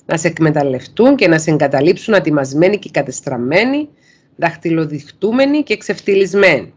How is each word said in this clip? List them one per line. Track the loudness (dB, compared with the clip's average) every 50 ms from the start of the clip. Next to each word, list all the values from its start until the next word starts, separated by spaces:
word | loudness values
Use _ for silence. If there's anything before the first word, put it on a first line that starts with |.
| _
να | -4 -4 -2
σε | -2 -2
εκμεταλλευτούν | -2 0 0 0 2 0 0 -2 -2 -4 -8 -8 -2 2 2 2 4
και | 4 4 2
να | 2 2
σε | 2 0
εγκαταλείψουν | 0 0 0 0 0 2 2 2 0 0 -2 0 0
ατιμασμένοι | 0 2 2 0 -2 -2 -2 0 2 2 2 2 -2
και | -6 -6
κατεστραμμένοι, | -6 -4 -4 -4 -8 -10 -8 -8 -6 -6 -4 0 0 0 0 0 -2 -4 -6 -8 -12 _ _ _ _ _ _ _ _
δαχτυλοδειχτούμενοι | -6 -4 -4 -4 -4 -4 -2 -2 -2 -2 -4 -6 -10 -12 -16 -10 _ -4 -2 0 0 0 2 0 -2 -2
και | -2 -4 -6
ξεφτυλισμένοι. | -4 -8 -10 -6 -2 0 0 2 0 2 2 4 4 4 4 2 -2 -8 -16